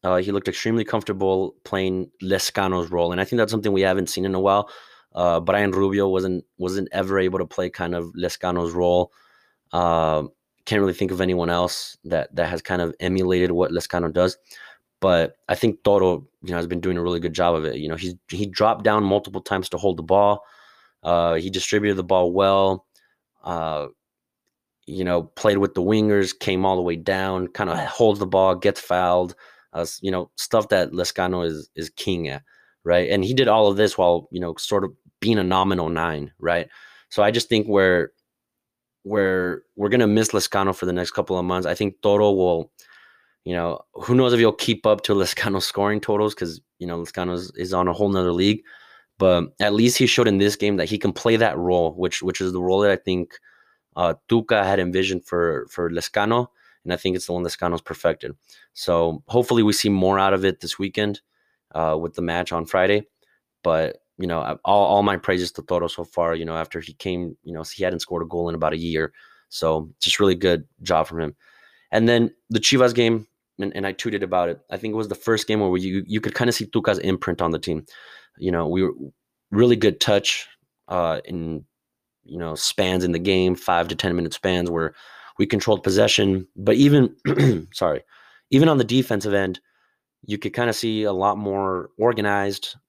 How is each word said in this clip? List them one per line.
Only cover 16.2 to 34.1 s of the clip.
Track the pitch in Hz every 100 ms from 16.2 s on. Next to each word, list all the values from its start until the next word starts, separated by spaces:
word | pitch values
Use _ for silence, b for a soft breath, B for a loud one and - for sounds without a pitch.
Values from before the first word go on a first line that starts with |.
| 71 _
you | 87
know, | 87
has | 85
been | 87
doing | 90 87
a |
really | 87 87
good | 82
job | 82 87
of | 85
it. | 78 64
You | 76
know, | 80
he's, | 92 90 _
he | 87 101
dropped | 90 107 -
down | 107 107
multiple | 101 101 98 95
times | - 98 92
to | 85
hold | 98 85
the |
ball. | 82 95 101 104 b b b b b b
Uh, | 85 87 85
he | 82 90
distributed | 95 - 107 104 95
the |
ball | 90 95 90
well. | 90 98 98 95 95 _ _ _ _ _ _
Uh, | - 85 80 78 71 _ _ _ _ _ _ _ _ _ -
you | 87
know, | 90 87
played | 82 - 110 101
with | 98
the | -
wingers, | 90 110 107 101 92 -
came | - 92
all | 95 92
the |
way | 90 85
down, | 82 95 95 92 92
kinda | - 98 82 80
holds | - 113 101
the | 95
ball, | 95 95
gets | 90 104 95
fouled. | - 90 90 90 90 - b b b
Uh, | 80
s-, | 82 -
you | 95
know, | 92 87 -
stuff | - 117 107
that | 98 87
Lescano | 87 87 - 90 90 85
is, | 78 73 -
is | 80
king | - - 90 80
at, | 69 _ b b b
right? | 85 87 85
And | 101
he | 95
did | 131 123
all | 110 107
of | 98
this | 107 -
while, | 90